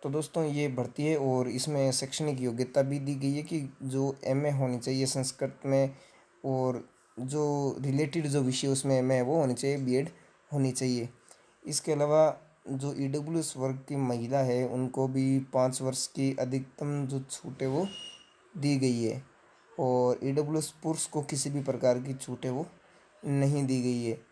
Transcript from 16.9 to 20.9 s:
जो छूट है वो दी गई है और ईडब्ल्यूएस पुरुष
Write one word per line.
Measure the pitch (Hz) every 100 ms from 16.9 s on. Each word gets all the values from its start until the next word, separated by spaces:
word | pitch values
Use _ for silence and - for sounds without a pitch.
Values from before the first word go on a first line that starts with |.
| 143 139
जो | 135
छूट | 135 - - 131
है | 135
वो | 135 196 - - - _ _ _
दी | 190 139 143
गई | 131 120
है | 113 117 - _ _ _ _
और | - 131 127 123 123
ईडब्ल्यूएस | 135 139 147 156 156 -
पुरुष | 160